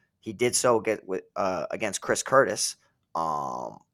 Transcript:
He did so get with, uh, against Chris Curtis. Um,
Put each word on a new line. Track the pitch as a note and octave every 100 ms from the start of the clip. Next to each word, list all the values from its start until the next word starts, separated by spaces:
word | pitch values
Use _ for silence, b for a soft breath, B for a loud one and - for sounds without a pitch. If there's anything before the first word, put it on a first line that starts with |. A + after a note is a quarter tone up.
| _ _
He | -
did | G2 A#2+ A#2+
so | B2+ A2+
get | G#2 G#2+ -
with, | F#2+ - -
uh, | G2 F#2 -
against | - G#2+ F#2+
Chris | - A2
Curtis. | - C3+ A2+ G#2 - - _ _ _
Um, | - D#2+ D2+ C#2 B1 A#1 A1 _